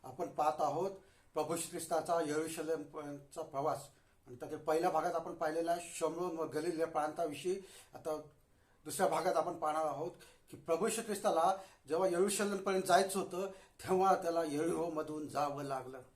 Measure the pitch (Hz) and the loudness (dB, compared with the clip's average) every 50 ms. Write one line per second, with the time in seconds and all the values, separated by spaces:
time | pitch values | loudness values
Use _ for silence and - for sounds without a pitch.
0 | - - - - - - - - 147 156 156 - 156 143 143 160 185 196 196 - | -16 -14 -8 -6 -6 -4 0 2 2 2 2 2 0 0 2 0 -2 -2 -4 -8
1 | - - _ _ _ _ _ 156 151 151 165 160 - - 175 170 - - 170 156 | -16 -20 _ _ _ _ _ -2 0 0 -2 -4 -4 -6 -6 -8 -4 0 0 0
2 | 160 - 170 170 160 147 151 156 160 156 - - 156 156 165 147 147 143 - 156 | 2 2 0 2 2 0 0 -2 -2 -2 -4 -6 -2 -2 -2 -4 -4 -10 -10 -10
3 | 147 143 143 139 - - - 165 156 - - 139 143 156 139 139 - - _ _ | -10 -10 -10 -12 -14 -14 -10 -10 -10 -6 -4 -2 0 0 -2 -2 -6 -16 _ _
4 | _ _ _ _ _ - - - 156 - 156 - - - 156 165 175 185 - 156 | _ _ _ _ _ -20 -14 -12 -10 -10 -8 -6 0 2 2 4 4 4 2 2
5 | 165 175 - 165 - 170 170 - 170 156 160 165 165 165 170 175 - - - - | 2 2 0 -2 -4 -4 -4 -2 -2 0 0 0 0 0 0 -2 -2 -10 -4 -2
6 | 165 156 165 170 180 180 165 160 156 139 - 151 160 175 165 156 165 160 - 156 | -2 0 0 -2 -4 -4 -2 -4 -4 -2 -2 -2 -2 -2 0 0 -2 0 0 -2
7 | 147 156 - - 170 151 143 139 147 180 190 196 - - - - - - - - | -2 0 -2 -2 -4 -4 -4 -4 -4 -4 -4 -4 -6 -14 -20 -20 -20 -20 -20 -8
8 | - 165 156 156 156 - - _ _ _ _ _ _ _ _ _ _ 151 - - | -6 -4 -4 -4 -6 -14 -20 _ _ _ _ _ _ _ _ _ _ -8 0 2
9 | 190 - 151 165 160 185 - 165 156 175 170 165 156 151 151 156 160 151 139 139 | 2 4 4 2 2 2 2 2 2 0 -2 -2 -2 0 2 2 0 0 -2 -2
10 | 160 180 - - - - - _ _ _ - 127 - - 165 165 202 226 214 233 | -6 -6 -8 -12 -20 -20 -20 _ _ _ -18 -12 0 0 2 2 2 0 0 -2
11 | 220 214 202 196 - 202 170 160 165 185 190 190 - - - _ _ 131 156 170 | -2 -4 -6 0 2 2 4 6 4 4 2 0 -4 -16 -20 _ _ -2 0 2
12 | 190 185 175 175 190 202 - - 208 202 202 190 - 196 190 190 185 185 175 185 | 2 2 4 4 4 4 4 2 0 0 0 0 0 2 2 2 4 6 6 6
13 | 196 190 - 196 180 - 175 180 196 190 - - - - _ - - 160 190 185 | 6 4 0 -2 -2 -2 -4 -4 -4 -4 -8 -12 -20 -20 _ -12 -2 2 4 6
14 | 190 190 185 185 175 170 165 170 165 151 143 147 160 165 170 160 165 170 156 156 | 6 6 6 4 4 0 0 0 0 0 0 0 0 0 0 0 -2 -2 -2 -4
15 | 156 143 151 156 151 127 117 139 147 143 139 139 143 139 135 131 127 127 135 127 | -4 -4 -6 -8 -8 -4 -2 -2 -2 -2 -2 -6 -6 -6 -6 -6 -6 -10 -14 -14
16 | 123 - _ | -18 -20 _